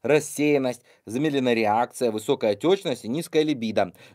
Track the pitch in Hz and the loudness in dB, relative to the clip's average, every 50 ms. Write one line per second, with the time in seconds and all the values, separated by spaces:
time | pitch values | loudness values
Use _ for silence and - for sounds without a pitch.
0 | - 120 151 151 147 - - - 147 147 147 139 131 123 123 - _ _ _ _ | 0 2 2 2 2 -2 -4 0 2 2 2 2 0 -2 -6 -8 _ _ _ _
1 | _ 104 110 135 151 156 139 139 127 123 120 113 110 104 107 117 123 - - - | _ -6 -4 -2 -2 0 0 0 2 2 2 2 2 2 2 2 0 -2 -2 -2
2 | 127 117 107 107 - - 135 127 120 107 101 104 - 165 196 196 - 165 123 - | -2 -2 -2 -2 -2 -2 -2 0 0 0 0 2 2 2 2 0 0 -4 -8 -6
3 | - 107 127 165 165 - - 156 156 156 147 120 117 110 104 107 98 90 - - | -6 -6 -6 -6 -6 -2 0 0 2 0 0 -4 -4 -2 0 0 0 0 -4 -12
4 | - - | -20 -10